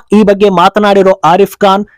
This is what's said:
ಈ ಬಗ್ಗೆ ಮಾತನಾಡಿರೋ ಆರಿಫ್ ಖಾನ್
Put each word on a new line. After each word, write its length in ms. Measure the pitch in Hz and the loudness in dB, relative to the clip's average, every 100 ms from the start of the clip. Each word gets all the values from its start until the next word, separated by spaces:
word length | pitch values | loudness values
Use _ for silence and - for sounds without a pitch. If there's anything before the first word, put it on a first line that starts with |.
| - 208 | 0 0
ಈ 40 | |
ಬಗ್ಗೆ 260 | 202 196 202 | 0 0 0
ಮಾತನಾಡಿರೋ 600 | 175 - 214 208 196 190 190 | 0 -2 0 -2 0 0 0
ಆರಿಫ್ 340 | 156 185 196 - | 0 0 -2 -2
ಖಾನ್ 280 | 202 202 208 | -2 -2 -4